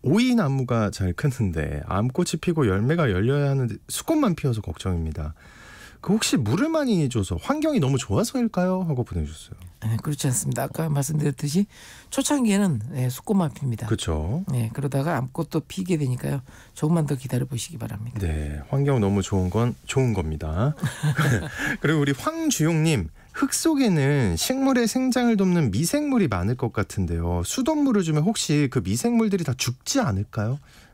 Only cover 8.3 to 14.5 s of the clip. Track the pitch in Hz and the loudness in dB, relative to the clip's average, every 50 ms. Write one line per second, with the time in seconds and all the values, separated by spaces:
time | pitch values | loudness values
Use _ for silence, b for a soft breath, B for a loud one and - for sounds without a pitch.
8.3 | - 262 240 220 - 185 180 185 185 185 185 165 147 123 120 - - 85 78 73 | 0 0 0 0 0 0 0 0 0 0 -2 -2 -2 -2 -2 -2 -2 -4 -4 -4
9.3 | 78 - - - - - - - - - - 110 113 110 - 156 147 - - 139 | -6 -12 -18 -18 -20 -20 -20 -20 -14 -8 -4 -2 -2 -2 -2 -4 -4 -2 0 0
10.3 | 127 131 - 139 127 123 131 135 - - 160 160 147 143 139 - 156 151 147 147 | 0 0 -2 -2 -2 -2 -4 -4 -4 -4 -2 -2 0 -2 -2 -2 -2 -2 0 -2
11.3 | 139 - - 147 139 185 208 - B B B B B B B B B - 269 - | -2 -2 -4 0 2 2 0 0 B B B B B B B B B -2 0 2
12.3 | 294 285 247 220 196 196 208 190 147 107 107 127 143 135 127 127 123 - - - | 2 2 4 4 4 4 2 2 2 0 -2 -4 -4 -2 -2 -2 -2 -4 -2 0
13.3 | 214 196 175 147 - - 143 135 113 107 - 107 110 101 - - 82 76 76 87 | 2 2 2 0 -2 -4 -4 -4 -4 -4 -2 -2 -2 -2 0 0 -2 0 0 -2
14.3 | 110 165 190 - | -2 -2 -2 -2